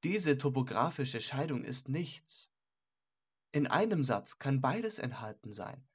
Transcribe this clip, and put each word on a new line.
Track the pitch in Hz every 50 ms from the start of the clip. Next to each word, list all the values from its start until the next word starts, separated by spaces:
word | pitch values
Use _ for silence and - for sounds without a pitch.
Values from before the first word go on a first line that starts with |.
| -
diese | 180 190 214 180 156 143 135
topografische | - 143 127 135 127 127 104 104 123 160 165 - 139 123 - 117
Scheidung | - - - 131 147 160 143 120 -
ist | - 127 - - 131
nichts. | 135 160 180 135 - - _ - - - - - _ _ _ _ _ _ _ _ _ _ _ _ _ _ _ _ _ _ _ _
In | - 147 147 -
einem | - 156 214 233 208 160 139
Satz | 127 113 101 - - - _
kann | - 139 135 135
beides | 131 131 156 220 226 220 214 -
enthalten | - 123 117 - 113 107 107 - - 110 101
sein. | 101 101 104 - - - _ _